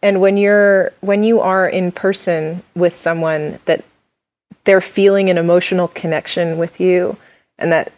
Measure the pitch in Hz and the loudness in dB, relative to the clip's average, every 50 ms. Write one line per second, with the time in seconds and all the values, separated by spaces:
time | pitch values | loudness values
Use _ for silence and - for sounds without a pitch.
0 | - 202 196 185 190 196 196 202 202 202 208 208 202 202 196 190 180 - - _ | -2 0 2 2 2 2 2 2 2 2 2 4 4 4 2 2 0 -2 -4 _
1 | - 196 202 202 214 220 233 214 - 190 185 190 185 175 - 185 185 180 180 - | -4 -2 0 0 2 2 2 2 2 0 0 0 0 0 -2 -2 -4 -4 -4 -2
2 | - 190 196 - - - 170 160 156 156 170 180 - _ _ 175 175 175 170 - | -2 -2 0 0 -2 -2 -2 -2 -4 -6 -8 -10 -14 _ _ -2 0 0 0 -2
3 | - 165 170 165 165 160 156 151 151 147 - - _ - 165 - - _ _ _ | -2 -2 -2 -2 -2 -2 -2 -4 -4 -8 -10 -8 _ -2 -2 -2 -4 _ _ _
4 | _ _ _ _ _ _ _ _ _ _ - - _ - 196 185 180 - - - | _ _ _ _ _ _ _ _ _ _ -20 -4 _ 2 2 2 2 0 0 2
5 | 196 196 196 196 196 190 180 170 170 170 175 180 180 - 190 180 175 165 - - | 4 4 4 4 2 0 0 0 2 2 2 2 2 0 -2 -2 -2 -4 -6 -8
6 | - 165 160 147 - - - 185 175 170 165 160 165 165 - - 180 185 180 180 | -6 -4 -4 -4 -6 -6 -4 -4 -4 -4 -2 -4 -4 -6 -4 -2 0 2 2 2
7 | 180 - 208 - _ _ _ _ _ _ _ - - 170 165 156 - - - | 0 -2 -6 -10 _ _ _ _ _ _ _ -6 -2 0 0 0 -2 -4 -10